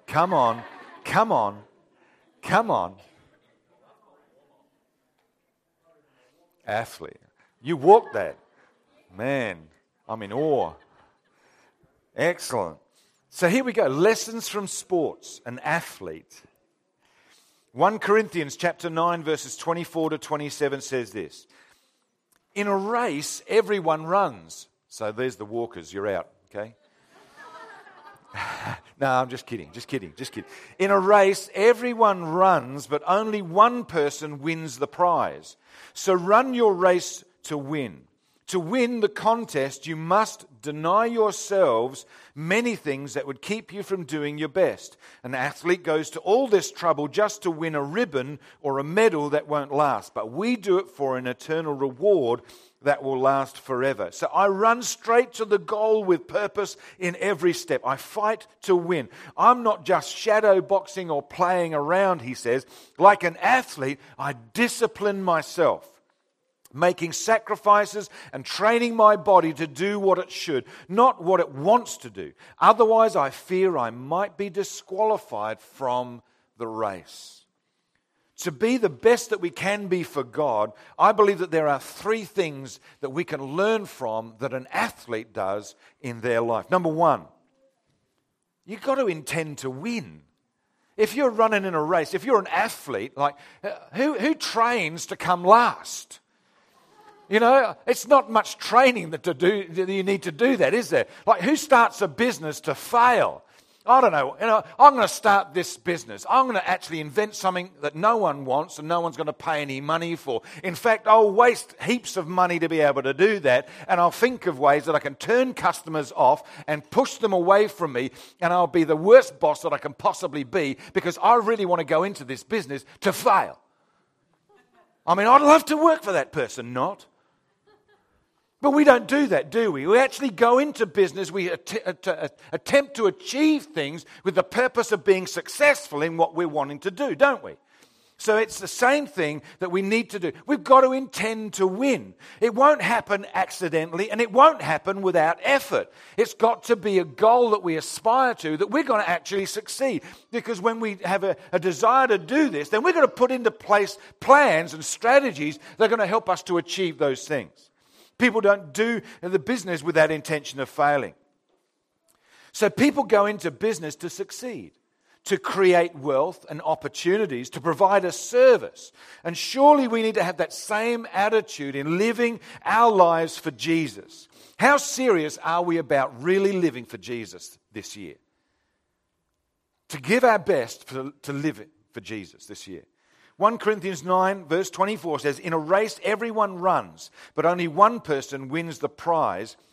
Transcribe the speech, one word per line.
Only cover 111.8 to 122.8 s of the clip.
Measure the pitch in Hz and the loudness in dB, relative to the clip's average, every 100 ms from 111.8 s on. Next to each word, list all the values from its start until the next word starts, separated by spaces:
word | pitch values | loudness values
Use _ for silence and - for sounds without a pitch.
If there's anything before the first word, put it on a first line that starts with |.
heaps | 180 240 - 190 | -4 -4 -4 -8
of | 160 | -4
money | 180 180 170 | 0 0 0
to | 160 | 0
be | 160 | 2
able | 147 135 | 2 2
to | 131 | 0
do | 135 208 202 | 2 2 2
that, | 143 127 - - - | 2 2 0 -10 -2
and | 180 | 2
I'll | - | 2
think | - 247 247 185 | 4 0 0 -6
of | 135 | 2
ways | 143 151 156 | 4 4 2
that | 151 | -2
I | |
can | 143 135 | -2 -8
turn | 170 240 262 | 0 0 0
customers | - 180 - 160 156 131 - | 0 -2 -2 -6 -6 -4 4
off | 135 - - - 151 | 4 4 -2 -12 -8
and | 147 - | -8 -2
push | - 180 - | 0 0 0
them | 214 | 0
away | 190 175 202 214 | 2 4 4 2
from | - 160 | -2 -6
me, | 123 131 - - - | -4 -6 -8 -20 -4
and | 170 | 0
I'll | 180 165 | 2 2
be | 170 156 | 2 2
the | 156 | 2
worst | 190 254 - - | 8 8 8 0
boss | 151 147 | -2 -2
that | 165 | -4
I | 143 | -4
can | 147 | -6
possibly | - 202 170 175 147 123 | -4 -4 -2 -6 -6 -4
be | 185 143 135 - | -2 -2 -4 -6
because | 190 175 - | -4 -4 0
I | 196 240 | 4 4
really | 214 226 180 | 2 0 0
wanna | 175 | 0
go | 156 165 | 0 0
into | 196 170 | 0 -6
this | 127 131 | -12 -12
business | - 220 135 139 | -6 -6 -6 -10